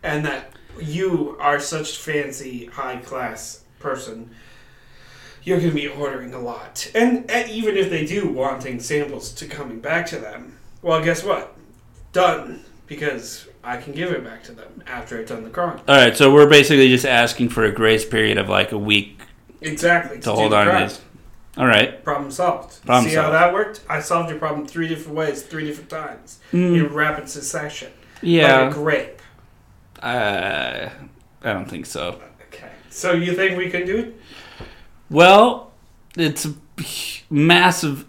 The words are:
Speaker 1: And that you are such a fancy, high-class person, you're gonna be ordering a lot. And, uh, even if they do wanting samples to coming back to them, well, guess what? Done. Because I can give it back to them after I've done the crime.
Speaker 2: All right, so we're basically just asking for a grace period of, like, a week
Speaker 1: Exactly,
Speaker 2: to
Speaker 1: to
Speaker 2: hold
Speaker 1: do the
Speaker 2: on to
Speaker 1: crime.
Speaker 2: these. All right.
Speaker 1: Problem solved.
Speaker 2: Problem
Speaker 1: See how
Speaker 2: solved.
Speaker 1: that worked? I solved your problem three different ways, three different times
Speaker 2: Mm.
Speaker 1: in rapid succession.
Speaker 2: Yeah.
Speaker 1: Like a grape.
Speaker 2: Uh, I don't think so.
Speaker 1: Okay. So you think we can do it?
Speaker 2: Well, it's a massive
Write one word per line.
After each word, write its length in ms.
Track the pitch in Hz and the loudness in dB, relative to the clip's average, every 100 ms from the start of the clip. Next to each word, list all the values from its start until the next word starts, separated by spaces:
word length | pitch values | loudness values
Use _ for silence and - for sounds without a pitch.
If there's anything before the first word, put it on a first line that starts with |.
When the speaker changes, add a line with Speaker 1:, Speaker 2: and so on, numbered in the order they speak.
Speaker 1:
And 220 | 170 151 151 | -4 -4 -4
that 240 | 131 - - - - | -8 -12 -20 -20 -14
you 560 | 151 160 190 170 143 - | -10 -4 -2 -2 -4 -2
are 220 | 143 147 | 0 0
such 320 | - 156 151 - | -2 -6 -8 -10
a 40 | |
fancy, 680 | - 147 131 127 131 123 117 | -4 -4 -4 -10 -12 -12 -14
high-class 920 | - 131 123 120 131 120 110 - - _ _ | -10 -10 -10 -12 -10 -10 -10 -16 -18 _ _
person, 520 | 147 127 117 113 117 - - - - - - - - - - - | -10 -10 -10 -16 -18 -20 -20 -20 -20 -20 -20 -20 -20 -20 -20 -18
you're 180 | - 180 | -2 0
gonna 120 | 165 | 0
be 140 | 147 143 | -2 -6
ordering 480 | 139 143 131 123 | -6 -8 -8 -12
a 60 | 123 | -12
lot. 500 | 120 117 - - - | -10 -12 -14 -14 -6
And, 380 | 220 240 247 - | 0 2 2 -2
uh, 140 | 240 233 | -4 -4
even 280 | 214 214 196 | -4 -2 0
if 120 | 190 | 0
they 160 | 165 | -2
do 220 | 151 202 175 | -4 -4 -4
wanting 520 | 127 135 135 135 123 | -2 -4 -4 -10 -10
samples 500 | - 147 147 123 - | -4 -4 -4 -10 -14
to 120 | - 113 | -16 -16
coming 320 | - 131 113 | -14 -14 -12
back 260 | 143 170 165 | -6 -4 -4
to 100 | 139 | -10
them, 420 | 107 - - - - - | -12 -16 -18 -20 -20 -10
well, 180 | 170 160 | -2 0
guess 180 | 156 165 | 0 -2
what? 320 | 196 - - - - - _ - - | -2 -4 -6 -18 -20 -20 _ -20 -4
Done. 520 | 180 180 156 - - - - - | 2 2 0 -8 -18 -20 -20 -18
Because 580 | 147 147 120 110 - - - | -8 -6 -6 -12 -18 -20 -18
I 140 | 120 123 | -12 -12
can 160 | 147 | -10
give 180 | 143 180 | -8 -6
it 140 | 143 | -6
back 180 | 117 113 | -8 -18
to 80 | - | -20
them 300 | 117 - - - | -20 -20 -20 -14
after 300 | 123 120 117 | -14 -12 -12
I've 60 | 113 | -10
done 160 | 117 | -12
the 60 | 113 | -10
crime. 280 | 175 175 - - | -6 -6 -6 4
Speaker 2:
All 80 | |
right, 220 | 139 120 113 | 8 8 8
so 160 | 139 | 8
we're 160 | 143 147 | 10 10
basically 400 | 147 143 147 131 | 10 8 8 8
just 180 | 123 135 | 6 4
asking 440 | 120 120 - 120 | 2 2 0 -4
for 140 | 117 | 0
a 60 | 110 | 0
grace 340 | 104 110 110 | 2 2 2
period 340 | 110 113 107 104 | 2 0 2 0
of, 100 | 98 | 0
like, 240 | 98 104 | 0 0
a 60 | 107 | -4
week 420 | 104 104 98 - - - _ - | 0 0 0 -14 -20 -20 _ -14
Speaker 1:
Exactly, 560 | 156 151 170 175 131 143 | -12 -2 0 0 -2 -8
Speaker 2:
to 60 | |
Speaker 1:
to 80 | 117 | -4
Speaker 2:
hold 140 | 107 107 | 0 4
Speaker 1:
do 40 | |
the 60 | 104 | 4
Speaker 2:
on 80 | 101 | 4
to 40 | |
Speaker 1:
crime. 160 | 98 101 | 2 0
Speaker 2:
these. 120 | - - - - - - - | -6 -20 -20 -20 -20 -18 0
All 100 | 127 | 4
right. 360 | 107 131 - | 4 4 -2
Speaker 1:
Problem 280 | - 143 143 | -6 -6 -6
solved. 520 | 139 180 - - - | -2 -2 -2 -8 -18
Speaker 2:
Problem 240 | - 123 113 | 2 2 4
Speaker 1:
See 60 | |
how 80 | 156 | 0
Speaker 2:
solved. 120 | - 156 | 2 4
Speaker 1:
that 180 | 175 | 4
worked? 260 | 185 214 - - | 2 -4 -8 -10
I 120 | 156 | -8
solved 300 | - 170 160 | -2 -2 -2
your 100 | 156 | -6
problem 260 | 160 147 147 | -6 -6 -8
three 220 | 170 160 | -6 -6
different 280 | 160 156 151 | -6 -8 -4
ways, 260 | 151 139 | -4 -6
three 220 | - 160 | -10 -10
different 260 | 151 147 - | -10 -10 -12
times 500 | 160 147 - - - - | -12 -12 -14 -20 -20 -4
Speaker 2:
Mm. 220 | 175 180 170 | 0 2 2
Speaker 1:
in 160 | 151 | 2
rapid 360 | 147 151 151 - | 0 -2 -2 -10
succession. 600 | 147 - 165 147 - - - - - | -12 -10 -8 -10 -12 -16 -20 -20 -8
Speaker 2:
Yeah. 420 | 175 170 147 131 | 2 4 6 6
Speaker 1:
Like 80 | 131 | 4
a 20 | |
grape. 480 | 143 151 147 - - - _ - _ _ _ _ - | 0 -2 -2 -4 -14 -20 _ -20 _ _ _ _ -10
Speaker 2:
Uh, 840 | 117 123 104 98 95 78 64 62 - - - - _ _ | -4 -2 0 0 -2 -4 -4 -6 -10 -14 -20 -20 _ _
I 80 | - | -6
don't 180 | 98 95 | -6 -6
think 160 | 82 - | -12 -12
so. 340 | - 85 - - _ - | -8 -8 -10 -18 _ -20
Speaker 1:
Okay. 160 | - - - - | -20 -20 -20 -20
So 220 | - 175 | -8 -2
you 200 | 170 175 | 0 0
think 240 | 180 190 180 | 0 -2 -2
we 140 | 180 | -6
can 160 | 180 180 | -6 -4
do 100 | 214 | -4
it? 240 | 233 - - - - - - - - - - | -6 -12 -20 -20 -20 -20 -20 -20 -20 -20 -4
Speaker 2:
Well, 640 | 147 175 196 240 233 - _ _ _ _ - | 6 8 10 8 2 -10 _ _ _ _ -2
it's 280 | 160 - | -2 -2
a 80 | 151 147 - - 160 - - - - | -8 -10 -16 -14 -12 -10 -10 -12 -4
massive 760 | 147 156 175 180 175 151 139 | 2 4 4 2 2 -4 -6